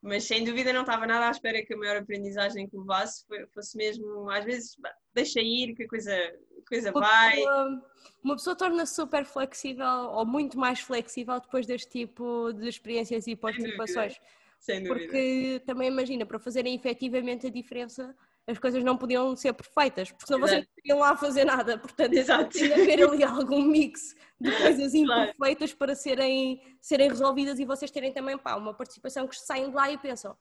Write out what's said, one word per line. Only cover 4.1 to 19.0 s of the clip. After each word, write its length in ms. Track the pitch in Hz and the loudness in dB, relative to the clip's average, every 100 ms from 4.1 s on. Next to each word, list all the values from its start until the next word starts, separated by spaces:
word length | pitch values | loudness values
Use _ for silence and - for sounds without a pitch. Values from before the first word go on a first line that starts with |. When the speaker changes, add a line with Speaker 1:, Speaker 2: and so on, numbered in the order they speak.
| 208 202 | -10 -6
Speaker 1:
às 160 | 202 208 | -4 -4
vezes, 280 | 247 233 - | -6 -8 -14
"Bah, 160 | - - _ | -16 -16 _
deixa 280 | - 285 240 | -4 -2 0
ir, 320 | 226 240 247 | 0 -2 -4
que 80 | 226 | -8
a 60 | 226 | -8
coisa, 260 | 226 208 190 | -8 -4 -4
a 520 | 170 175 _ - _ | -4 -8 _ -20 _
coisa 220 | 240 214 | -4 -2
Speaker 2:
Uma 100 | 190 | 0
Speaker 1:
vai." 340 | 208 220 277 285 | 4 6 6 4
Speaker 2:
pessoa, 460 | 277 277 269 269 - _ - _ | 4 2 0 -4 -12 _ -20 _
uma 100 | 262 285 | -4 -4
pessoa 200 | - 349 | -4 -2
torna-se 380 | 370 339 330 | 0 0 -2
super 320 | - 302 294 277 | -4 -2 -2 -2
flexível, 600 | - 269 - 277 254 262 254 247 | -4 -6 -6 -10 -4 -2 -2 -2
ou 100 | 214 | -2
muito 340 | 226 269 285 240 | 0 0 -2 0
mais 220 | 254 247 | 0 -2
flexível, 580 | - 247 233 - 233 247 | -4 -6 -6 -10 -6 -6
depois 280 | 247 262 226 | -4 -4 -2
deste 240 | 247 - | -6 -6
tipo 600 | 247 233 - 240 233 233 | -8 -8 -8 -6 -4 -4
de 120 | 208 233 | -4 -8
experiências 600 | 226 - 233 226 233 233 | -10 -6 -6 -4 -6 -6
e 100 | 226 | -6
Speaker 1:
Sem 0 | |
dúvida. 40 | |
Speaker 2:
participações. 800 | 220 233 233 202 220 185 208 - _ _ _ _ | -6 -6 -8 -6 -6 -4 -4 -6 _ _ _ _
Speaker 1:
Sem 240 | - 190 | -6 -4
dúvida. 300 | 190 262 165 | -2 -4 -2
Speaker 2:
Porque 500 | 269 262 262 262 262 262 | -2 0 0 -2 -4 -6
também 220 | 254 254 | -2 -2
imagina, 360 | 262 254 262 | 0 -2 -4
para 140 | 208 220 | -6 -8
fazerem 360 | 247 247 247 | -6 -4 -4
efetivamente 720 | 254 262 247 262 247 247 240 254 | -4 -4 -4 -4 -4 -4 -6 -6
a 40 | |
diferença, 680 | 240 240 240 240 226 262 269 _ _ - | -8 -10 -10 -10 -12 -16 -16 _ _ -10
as 120 | 226 | -2
coisas 240 | 262 254 | 0 2
não 140 | 254 | 2
podiam 400 | 254 | 0